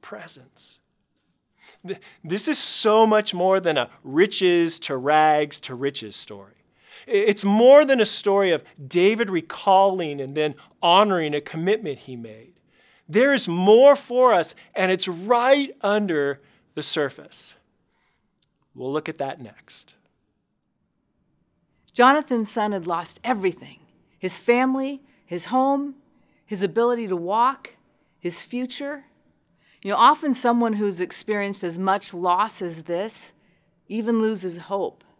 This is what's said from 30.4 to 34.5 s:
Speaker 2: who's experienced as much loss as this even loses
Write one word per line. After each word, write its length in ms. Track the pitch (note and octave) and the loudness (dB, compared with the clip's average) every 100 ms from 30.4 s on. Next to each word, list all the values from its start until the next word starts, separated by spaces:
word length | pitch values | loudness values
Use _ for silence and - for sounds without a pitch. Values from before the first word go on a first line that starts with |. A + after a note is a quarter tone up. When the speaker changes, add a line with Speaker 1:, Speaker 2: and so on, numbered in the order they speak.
| A#3+ A#3+ A#3 | 0 0 0
Speaker 2:
who's 280 | G#3 G#3 F3 | -2 -4 -4
experienced 600 | F3+ - - G#3 G3+ F#3+ | -6 -6 -6 -4 -4 -6
as 160 | F3+ E3+ | -8 -4
much 340 | F#3+ G3+ - | -2 -2 -4
loss 480 | F3 F3 F3+ G#3+ - | -6 -2 0 0 -4
as 220 | F3+ D#3+ | -8 -10
this 480 | D#3+ E3+ G#3+ - - _ _ _ _ _ _ | -8 -6 -6 -8 -12 _ _ _ _ _ _
even 320 | G#3+ A3 A#3 | -6 -2 0
loses 380 | A3 G#3+ F3+ | 0 -2 -8